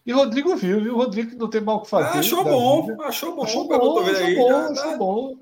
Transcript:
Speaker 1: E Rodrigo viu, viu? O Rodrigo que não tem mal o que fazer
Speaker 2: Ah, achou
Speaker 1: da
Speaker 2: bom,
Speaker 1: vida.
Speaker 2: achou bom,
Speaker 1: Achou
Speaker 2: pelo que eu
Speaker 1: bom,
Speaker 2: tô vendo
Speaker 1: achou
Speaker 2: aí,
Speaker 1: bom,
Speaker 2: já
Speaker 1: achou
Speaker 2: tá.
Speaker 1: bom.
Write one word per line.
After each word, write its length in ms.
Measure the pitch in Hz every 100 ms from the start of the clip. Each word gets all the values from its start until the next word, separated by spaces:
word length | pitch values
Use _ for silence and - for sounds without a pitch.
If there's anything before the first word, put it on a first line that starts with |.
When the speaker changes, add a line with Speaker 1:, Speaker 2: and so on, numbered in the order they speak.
| -
Speaker 1:
E 60 |
Rodrigo 420 | 254 269 240 311
viu, 260 | 349 185 208
viu? 140 | 214
O 40 | 233
Rodrigo 320 | 247 196 226
que 60 | -
não 120 | 226
tem 120 | 220
mal 160 | 214 214
o 20 |
que 100 | -
fazer 260 | 196 151 320
Speaker 2:
Ah, 40 |
achou 240 | - 339
Speaker 1:
da 60 | 381
Speaker 2:
bom, 360 | 269 247 302 -
Speaker 1:
vida. 180 | -
Speaker 2:
achou 300 | 294 - -
bom, 80 | 285
Speaker 1:
Achou 240 | 233 226 -
Speaker 2:
pelo 120 | 262
que 60 | 254
eu 20 |
Speaker 1:
bom, 60 |
Speaker 2:
tô 80 | 330
vendo 120 | 359 196
Speaker 1:
achou 100 | 175
Speaker 2:
aí, 100 | 180
Speaker 1:
bom, 120 | 247
Speaker 2:
já 200 | 277 311
Speaker 1:
achou 200 | 269 302
Speaker 2:
tá. 40 | 285
Speaker 1:
bom. 400 | 190 208 269 262